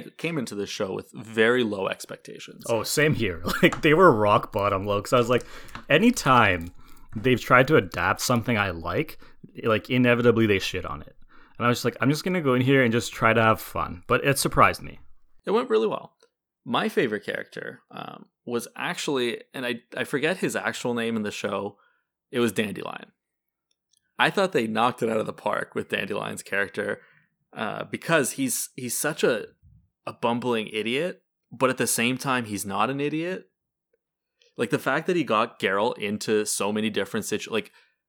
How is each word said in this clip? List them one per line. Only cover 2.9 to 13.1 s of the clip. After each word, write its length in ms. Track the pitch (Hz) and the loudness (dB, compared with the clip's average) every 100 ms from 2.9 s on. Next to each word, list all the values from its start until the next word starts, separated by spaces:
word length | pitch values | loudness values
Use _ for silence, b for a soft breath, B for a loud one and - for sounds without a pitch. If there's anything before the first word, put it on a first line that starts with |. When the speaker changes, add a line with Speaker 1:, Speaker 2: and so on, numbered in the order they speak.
| - 151 104 | 2 2 2
Speaker 2:
here. 260 | 104 85 82 | 0 -2 -4
<laughs> 100 | - | 2
Like, 180 | 185 - | 2 4
they 120 | 160 | 4
were 180 | 151 185 | 8 8
rock 400 | 113 104 110 - | 8 6 4 2
bottom 340 | 104 101 98 101 | -2 0 0 0
low, 160 | 101 | -2
'cause 120 | 104 | 2
I 40 | 127 | 2
was 120 | 117 | 4
like, 160 | 123 B B B B - | 0 B B B B 0
anytime 760 | 147 233 240 143 127 107 90 85 b b b b 110 | 4 4 4 4 6 6 4 -4 b b b b -4
they've 240 | 120 120 | 0 0
tried 260 | - 127 135 | 6 6 8
to 80 | 151 | 4
adapt 440 | 92 - 90 - | 4 0 0 0
something 360 | - 120 113 113 | 0 0 0 0
I 140 | 101 | 0
like, 460 | 85 82 98 156 - b b - - | -4 -4 -4 -4 -10 b b -20 -6
like, 260 | 120 107 - | 0 0 2
inevitably 560 | 127 123 120 120 113 113 | 2 4 6 6 6 4
they 140 | 98 | 4
shit 260 | - 92 82 | 0 -6 -8
on 160 | 71 | -10
it. 140 | - - - b b - | -14 -20 -20 b b -2
And 80 | 120 | 0
I 40 | |
was 80 | 120 | 2
just 60 | 120 | -2
like, 120 | - | 0
"I'm 120 | 123 | 0
just 120 | 147 | 0
gonna 180 | 196 180 | 0 0
go 120 | 143 | 2
in 80 | 123 | 2
here 220 | 127 135 | 4 6
and 80 | 123 | 4
just 200 | 117 113 | 2 -2